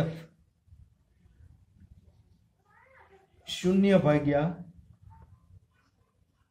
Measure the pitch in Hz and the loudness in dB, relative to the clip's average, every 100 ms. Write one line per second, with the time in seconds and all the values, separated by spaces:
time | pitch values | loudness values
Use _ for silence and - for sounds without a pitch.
0 | - - - _ _ _ _ - - _ | -2 -8 -18 _ _ _ _ -20 -20 _
1 | _ _ _ _ - _ _ _ - - | _ _ _ _ -20 _ _ _ -20 -20
2 | _ _ _ _ _ _ _ 855 _ _ | _ _ _ _ _ _ _ _ _ _
3 | - - _ _ - - 180 190 196 190 | -20 -20 _ _ -16 -6 0 2 4 4
4 | 147 147 143 143 160 170 - - - - | 4 2 0 0 -2 -6 -14 -20 -20 -20
5 | - - - - _ - _ _ _ _ | -20 -20 -20 -20 _ -20 _ _ _ _
6 | _ _ _ _ _ | _ _ _ _ _